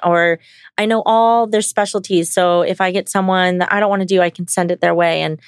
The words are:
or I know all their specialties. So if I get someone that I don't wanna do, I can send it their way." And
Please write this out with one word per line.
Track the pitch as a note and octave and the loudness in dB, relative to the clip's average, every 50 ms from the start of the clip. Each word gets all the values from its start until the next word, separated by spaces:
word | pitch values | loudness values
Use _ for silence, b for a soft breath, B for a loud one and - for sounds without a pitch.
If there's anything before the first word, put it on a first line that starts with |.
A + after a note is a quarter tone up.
| - | 0
or | F3 F3 E3+ E3+ E3+ E3 E3 B B B B B B B | 0 2 2 2 2 0 -2 B B B B B B B
I | - G#3+ | -4 -2
know | A3 A3+ A3 - | 0 0 0 0
all | - A3 A3+ A3+ A3+ A#3 A#3 A#3 | 2 2 4 4 4 4 2 0
their | A3 A3 G#3+ | 0 -2 -2
specialties. | G#3 - - A3 G#3 G3 - G3+ F#3 - F#3+ E3+ E3 - | -2 -2 -2 -2 -2 -2 -4 -6 -4 0 0 0 0 0
So | - F#3+ F3+ F3 F3 F3 | 0 0 2 2 2 2
if | F3 - F#3 - | 0 0 -2 -2
I | F#3+ F#3 | -2 -2
get | F3+ G3 F#3+ - | -2 -4 -4 -2
someone | - G3 F#3+ F#3+ F#3+ F#3 F3+ F3+ F3+ | -2 -2 0 0 2 2 2 2 0
that | F3+ F3 - G3+ | 0 0 0 0
I | G3+ | 0
don't | G#3+ G3+ | 0 0
wanna | G3+ F#3+ F#3+ | 0 -2 0
do, | F3 G3 F#3 | 0 2 2
I | F3 E3+ | 0 0
can | - - F3 | -2 -6 -8
send | - - F#3+ F3 F3 | -6 -4 -2 -2 -2
it | F3+ - | -2 -2
their | F3 E3+ E3+ | 0 0 2
way." | E3+ E3+ E3+ E3 D#3+ | 2 0 0 0 -2
And | D#3 D#3+ D#3 D#3+ b | -4 -4 -6 -8 b